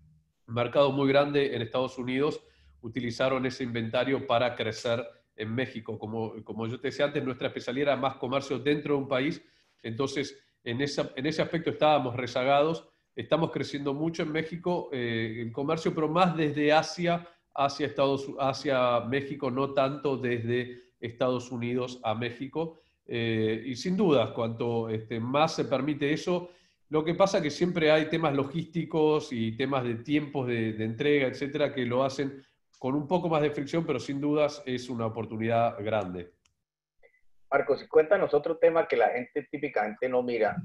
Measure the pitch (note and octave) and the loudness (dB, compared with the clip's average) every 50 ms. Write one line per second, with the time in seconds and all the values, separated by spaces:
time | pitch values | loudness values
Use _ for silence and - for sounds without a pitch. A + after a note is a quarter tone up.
0 | - - - _ _ _ _ _ _ - A2+ A#2+ A#2+ B2 A#2 D3+ C#3+ C#3 C3 C#3+ | -20 -20 -20 _ _ _ _ _ _ -4 -2 -2 0 2 4 4 4 6 4 4
1 | C#3 C3+ C3+ C#3+ D3 D3 C#3+ C#3+ C#3+ B2+ B2 A#2 A#2 A#2 - B2+ C3 B2+ - - | 4 6 6 6 4 4 4 2 2 2 0 -2 -4 -2 -2 -2 -2 -2 -4 -6
2 | A#2+ B2+ B2+ C3 C#3+ D#3 D3 - - _ _ _ _ _ _ _ - A2+ A2 C3 | -4 -2 0 0 0 0 0 -4 -10 _ _ _ _ _ _ _ -12 -10 -6 -4
3 | A#2+ A#2 A2+ - C3 C3 C3+ B2+ B2+ B2+ B2+ - C3 A#2+ A#2 A#2 A2+ A2+ A2+ B2+ | -4 -4 0 0 2 2 2 2 0 -2 -2 -4 -6 -4 -4 -4 -4 0 0 0
4 | B2 C3 C#3 A#2+ - - A#2+ A#2 B2 A#2+ A#2+ - A2+ G#2+ G#2+ - - B2 A#2 A#2+ | 2 2 0 0 0 2 2 4 2 2 0 -2 -4 -4 -4 -2 -2 -2 -2 -2
5 | B2 - - _ _ _ _ - A2 G#2+ A2 B2+ B2+ B2 - A2+ A2 - A2 G2+ | -4 -8 -12 _ _ _ _ -8 -6 -4 -2 -2 -4 -4 -6 -10 -10 -10 -10 -8
6 | - G#2+ A2 A2+ A2 G#2+ G#2 A2 G#2+ - G#2 G#2+ A2+ A2+ B2 B2 - C3 B2 - | -8 -6 -4 -4 -4 -6 -6 -10 -12 -10 -8 -6 -6 -6 -6 -4 -6 -4 -2 0
7 | D3 C#3+ D3 D3 B2+ C3 B2 - C#3 B2 - C3+ - - A#2+ C3+ D3 C#3+ C3+ B2 | 0 0 0 -2 -2 -4 -4 -4 -4 -6 -4 -6 -6 -4 -4 0 0 0 0 2
8 | C3 C3+ - - C#3 B2 C3+ C#3 C3+ - C#3+ A#2+ A#2+ D3 D3 D3 D3 D3 D3 C#3 | 0 -2 -4 -4 -4 -2 -2 -2 -2 -2 -4 -2 0 0 0 0 0 0 0 0
9 | C3+ - C3+ B2+ C3+ D#3 E3 - - _ _ _ _ _ _ _ - A2+ A2+ A2+ | 0 0 0 0 0 -2 -4 -6 -10 _ _ _ _ _ _ _ -10 -6 -4 -2
10 | C#3 C3 - D3+ C3+ C#3 - - _ _ _ _ - B2 A#2+ B2 C#3+ C#3+ C#3 - | -2 -2 -2 -4 -4 -6 -8 -16 _ _ _ _ -6 -4 -2 -2 -2 -2 0 -2
11 | C#3+ - - C3+ B2+ D#3 D#3+ E3+ D3+ - - E3 E3+ D3 - - D#3 D3+ D3+ C#3+ | -4 -4 -4 -4 -2 0 0 0 0 0 -2 -2 -2 -2 0 4 4 6 6 4
12 | C3 B2+ A#2 - B2 A#2 - C3 B2+ C3+ C#3 C#3+ D3 D#3+ E3 D#3+ - _ _ _ | 2 0 -2 -4 -4 -2 -2 0 2 4 4 4 4 2 0 -4 -8 _ _ _
13 | _ _ - - A#2+ - D#3 D#3 E3 D#3 - D3+ C3+ - - C#3+ C#3+ C#3+ C#3 C#3+ | _ _ -12 -8 -2 0 2 2 2 2 0 -2 -4 -4 -6 -4 -4 -4 -2 -2
14 | D#3 E3 E3 - E3+ D3+ D3+ D#3+ D#3+ D#3+ F3+ E3+ - F3+ F3+ E3 - - C#3+ B2+ | -2 -4 -2 -4 -4 -2 -2 -2 -4 -4 -6 -4 -2 -2 -2 -2 -2 -4 -4 -4
15 | A#2+ A#2 A#2 A2+ A2+ A2 A2 A#2+ A#2 A2+ A#2 C#3+ C#3 D3 D#3+ E3 - F3+ E3+ E3 | -2 -2 0 0 -2 -2 -4 -6 -8 -6 -4 -4 -2 -2 0 0 0 -2 0 0
16 | D#3 D#3 D#3 F3 F#3 F3 D#3+ D#3+ D#3+ D3 C3+ D3 D3 D3 D3+ D#3 D#3 - - F3+ | 0 2 4 4 4 4 2 2 0 0 0 2 4 4 6 4 4 0 -2 -2
17 | F3 E3+ E3+ E3+ E3+ - - _ _ _ - - C#3 C#3 C#3 - D3 C3+ - - | 0 0 0 -2 -4 -10 -20 _ _ _ -2 0 0 0 0 -2 -4 -2 0 2
18 | C#3 C#3 C#3 C3 C3+ - A#2+ - C3+ C3+ C3 - - D3 C3+ B2+ B2+ B2 A#2+ A#2 | 2 2 2 0 -2 -6 -4 -2 -2 -2 -2 -2 0 0 2 4 4 4 2 2
19 | A#2 A2+ C3 C#3 C#3 C#3 C#3 C3 C#3+ C3 B2 C3 C#3 C3+ C#3 C#3 C3+ C3+ C#3+ C#3+ | 0 0 -2 -2 -2 -4 -6 -4 -4 -2 -2 0 -2 0 2 2 2 0 0 -2
20 | - D3 C3+ A#2+ B2 A#2+ A#2+ A#2 A2+ A#2 A#2+ B2 B2 B2 B2 - - _ _ - | -2 -2 -2 0 0 -2 -2 -2 -2 0 0 -2 -2 -4 -8 -16 -20 _ _ -10
21 | - A#2+ A#2 - C3+ B2+ B2+ B2 B2 - C3 A#2+ A#2 A#2+ A#2+ B2 B2 B2+ B2+ - | -10 -8 -2 0 0 0 0 -2 -4 -6 -6 -4 -4 -2 -2 -2 -2 -4 -6 -6
22 | - A#2 G#2+ A2+ B2 A2+ A#2 - C3+ C3+ - D#3 E3 E3 - - _ _ _ _ | -4 -2 -2 -2 -4 -6 -6 -8 -10 -8 -6 -6 -6 -6 -8 -14 _ _ _ _
23 | _ - - A#2 A#2 A2+ A2+ A2 A2 A2 A2 A2+ - C3+ B2+ A#2 - F#3 F#3 G3 | _ -6 -4 -2 0 0 2 2 2 2 0 -2 -4 -6 -8 -4 -2 -2 0 2
24 | G#3+ E3+ D3 B2+ A2 G#2+ - B2+ A2+ A#2 A#2 A2+ A#2+ A#2+ A#2 A#2 A2+ A2+ A2 A2 | 4 6 6 6 4 2 0 -2 -4 -2 -2 -2 -2 -2 0 0 -2 -2 -4 -4
25 | A2 - A#2+ A2+ A2+ B2 C3+ C#3+ D#3+ D#3+ - - - A2+ C#3 C3 C3+ D3+ D3 C#3 | -4 -4 -6 -4 -2 0 2 2 2 2 2 -2 -2 0 0 0 0 0 -2 0
26 | C#3+ C#3 D3+ C#3 - F3+ F3 F3 F3 - - _ _ _ _ _ _ - D3 D#3 | 0 0 0 0 -2 -2 -2 -2 -4 -8 -16 _ _ _ _ _ _ -2 -2 0
27 | D#3 E3 E3 E3+ G3 F#3+ G3 G3 E3 D3 - - F3 F3+ F3 F3 D#3 D3+ D#3 D#3+ | 0 2 2 4 4 4 4 2 0 0 -2 0 0 0 2 4 4 6 6 6
28 | D#3 D#3 E3+ D#3+ E3 D3+ C#3 C#3 C3+ C#3 - E3 D#3+ - - E3+ D3+ - - D#3+ | 4 2 0 2 2 2 2 2 0 0 -2 -6 -6 -4 -4 -4 -4 0 2 4
29 | D3+ D3+ D3+ D3+ D3+ - B2+ A#2 A2+ A2+ A2 A2+ C3 C3+ C#3 C3+ A#2+ A#2+ A#2 A2+ | 4 4 4 2 0 -2 -2 -2 -2 -2 0 -2 -2 0 0 0 0 -2 -4 -4
30 | A#2 D3 C#3+ D3+ D3+ C#3 - C#3+ B2+ B2 A#2+ A#2 A2 A2 G#2 G#2+ A2 A2+ A2+ A2+ | -2 0 0 0 0 -2 -4 -2 -2 0 0 0 0 -2 -2 -2 -2 -2 -2 0
31 | C#3+ D3 D3 C#3+ C3 B2+ B2+ - C#3+ C3+ C#3 D3 D3 C#3 C#3+ C3+ B2 A#2+ A#2+ B2+ | 2 4 4 4 4 2 -2 -2 -6 -4 -2 0 0 0 0 -2 -2 0 2 2
32 | C3+ - - - C#3+ C3+ C#3 C3+ - _ _ _ _ _ _ - - B2+ C3+ D3 | 2 0 0 -2 -4 -4 -6 -10 -18 _ _ _ _ _ _ -8 -4 -2 -2 -2
33 | D3 C3 F#3 F3 F3 E3+ E3 D3+ D3+ D3 D3 D#3 C#3+ C#3 - E3+ E3 D#3 C#3 A#2+ | -2 0 0 0 2 2 2 2 2 2 0 -2 -4 -2 -2 -2 0 0 -2 -2
34 | - - C#3 C#3 C#3 D3 D3 D3+ D3 C#3+ - - - C3 B2+ A#2+ B2 - B2+ A#2 | -4 -6 -4 -2 0 0 2 2 2 0 0 -4 -6 -6 -6 -4 -4 -6 -4 -4
35 | A2+ A2 A2+ A#2 A2 A2+ A2+ A2 A2+ A2+ A#2 A#2 A#2 A2+ G#2 G#2 G2+ G#2+ A2 G#2+ | -4 -4 -4 -4 -6 -6 -4 -2 0 2 2 4 2 2 0 -2 -4 -2 0 0
36 | G2 F2+ F2+ F2+ F2 - _ _ _ _ _ _ _ _ _ _ _ _ _ _ | -2 -2 -6 -10 -10 -12 _ _ _ _ _ _ _ _ _ _ _ _ _ _
37 | - - _ _ _ - - - - - C#3 C#3 C3+ - C3+ - - - - D#3 | -20 -20 _ _ _ -20 -20 -18 -6 -2 0 0 2 2 0 -2 0 4 4 6
38 | D#3 D#3 G3+ F#3+ E3+ - - F3+ - E3 D#3+ D#3+ E3+ E3 E3 E3 D3+ - C#3 A#2 | 6 6 4 4 4 4 2 2 2 0 0 4 4 4 6 4 2 2 2 2
39 | A2 G2+ - B2 B2 - - D3 C#3+ - - C#3+ D3 C#3 - A2 G#2 G#2+ G#2+ - | 2 2 2 0 -4 -4 -6 -6 -6 -6 -6 -6 -4 -2 0 0 -2 -2 -2 -4
40 | B2+ B2+ B2+ B2 B2 B2 A#2+ A2+ A2 G2+ - F#2 | -2 0 0 0 0 0 2 2 2 2 0 -2